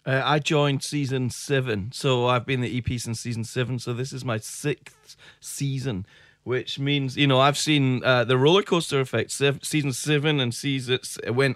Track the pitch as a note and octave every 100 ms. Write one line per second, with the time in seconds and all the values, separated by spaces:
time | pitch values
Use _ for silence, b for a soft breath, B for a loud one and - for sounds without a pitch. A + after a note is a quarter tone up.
0 | - C3+ B2+ D#3 C#3+ D3+ C#3+ C3+ - D3
1 | C3+ C3 B2 - - C3+ B2+ G#2 G2+ -
2 | C#3 B2+ B2 B2 A2+ C3 A#2+ B2 - B2
3 | A2+ A2+ A#2+ A2+ A2 - B2 B2+ B2 A#2+
4 | C3 C3+ B2+ A2 - - D3 - - -
5 | - - B B - - C#3+ C3+ B2 F#2+
6 | F#2+ b b b - B2 - - C#3 C#3+
7 | C3+ C3+ C#3+ C3 C#3 C#3+ - D3+ C3 B2+
8 | A#2+ B2 A2 B2+ C#3+ F#3+ G#3 F3+ D#3+ C#3+
9 | C3 A2 - - C#3 C3+ - D#3 C#3+ A#2+
10 | D3 D3+ D3+ D3 B2 A#2 C#3+ C3+ B2 B2+
11 | - - - A#2+ C3+